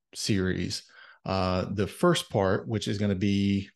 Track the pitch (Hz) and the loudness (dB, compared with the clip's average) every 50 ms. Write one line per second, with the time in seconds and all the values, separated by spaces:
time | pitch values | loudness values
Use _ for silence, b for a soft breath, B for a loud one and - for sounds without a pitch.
0 | _ _ - - - - 107 95 92 90 90 92 92 98 - - - B B B | _ _ -12 -6 -2 0 0 2 2 0 0 -2 -4 -4 -6 -8 -12 B B B
1 | B B B B B - 95 95 92 92 90 92 - - 101 107 95 85 - - | B B B B B -2 -2 0 0 0 0 0 -2 -2 -2 -2 -2 -4 -2 0
2 | 170 175 160 - - - - 107 98 92 104 - - 123 113 104 - 113 107 101 | 2 2 2 2 -2 -2 0 2 2 2 2 0 -2 -4 -4 -4 -4 -4 -2 0
3 | 104 101 98 92 101 101 98 101 98 98 98 98 98 - - | 0 0 0 2 2 2 2 4 4 2 2 0 -2 -6 -12